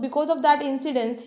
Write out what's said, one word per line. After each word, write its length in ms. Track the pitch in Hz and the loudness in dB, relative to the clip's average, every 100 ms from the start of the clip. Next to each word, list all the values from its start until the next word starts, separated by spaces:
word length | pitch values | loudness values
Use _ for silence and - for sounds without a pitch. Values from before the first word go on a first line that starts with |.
because 300 | 262 285 302 | -4 -2 0
of 120 | 311 294 | 2 4
that 160 | 285 | 4
incidents, 600 | 285 269 302 254 226 233 | 2 -2 -2 -2 -2 -4